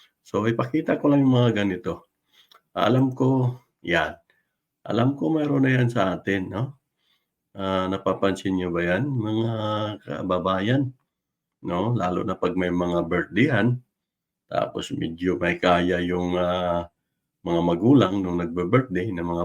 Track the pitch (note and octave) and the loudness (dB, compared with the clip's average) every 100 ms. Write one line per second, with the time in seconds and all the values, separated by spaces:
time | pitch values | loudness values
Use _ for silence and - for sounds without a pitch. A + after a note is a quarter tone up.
0 | _ _ - G2+ A2 A#2 B2 D#3 D#3+ - | _ _ -6 -2 0 0 -2 -2 0 0
1 | D3 C#3+ C3+ B2+ A#2+ G#2 G2+ F2+ F2+ E2 | 4 4 6 6 4 4 0 -2 -6 -8
2 | _ _ _ _ _ _ _ F#2+ - B2+ | _ _ _ _ _ _ _ -2 2 4
3 | C3 B2+ C3 C3 B2+ B2 _ _ - E2+ | 2 2 2 2 0 -2 _ _ -2 0
4 | D2+ D2+ _ _ _ _ _ _ - G#2+ | 0 -6 _ _ _ _ _ _ -4 2
5 | B2+ C#3+ D#3+ D#3+ D3 C#3 C3+ B2+ A#2+ A#2 | 2 0 -2 0 0 2 2 2 2 2
6 | F#2+ F2+ - G2 F2+ F#2+ C3+ - _ _ | 0 -2 -2 -2 -2 -4 -6 -8 _ _
7 | _ _ _ _ _ G2 F#2+ F#2+ F#2 F#2+ | _ _ _ _ _ -8 -2 0 0 -2
8 | F#2+ F#2 G2 F#2 G2 F#2 F2+ E2+ F2 F#2 | -2 0 0 0 -2 -2 -2 -2 0 0
9 | C#3+ B2+ G#2+ A2 A2+ A2 G#2+ G#2+ G#2+ G2+ | 0 -2 -2 -2 -2 -2 -4 -4 -4 -8
10 | - C#2+ F#2 F2+ F2+ F#2+ G#2 C3+ B2+ - | -10 -8 -2 -2 0 0 0 0 -2 -8
11 | _ _ _ _ _ _ D#2+ F2 G#2+ A#2 | _ _ _ _ _ _ -6 -2 0 0
12 | F2+ F2+ - F#2 F2+ F2+ F2+ F2+ F2 F2 | -2 -2 -4 -2 -2 0 -2 0 0 0
13 | E2 F2+ - G2+ A2+ G#2+ A2+ B2 _ _ | 0 -2 -2 0 2 2 0 -2 _ _
14 | _ _ _ _ - - - - - - | _ _ _ _ -6 -4 -4 -6 -8 -6
15 | E2 E2 F2+ F2 F2 F2 F2+ F2 F2 F2 | -6 -4 -2 0 -2 0 2 4 2 0
16 | F2 F2+ F2+ F2+ F2+ F2+ F2+ F2 E2+ _ | 0 -2 0 0 0 -2 -2 -2 -4 _
17 | _ _ _ _ - E2+ F2 E2+ A2+ C#3 | _ _ _ _ -2 0 2 2 6 6
18 | F#2+ G2+ F#2 F2 E2 F2 F2 B2+ B2+ F2+ | 4 0 -2 -2 -2 -4 0 0 0 -4
19 | F2+ E2+ E2+ E2+ | -4 -4 -4 -2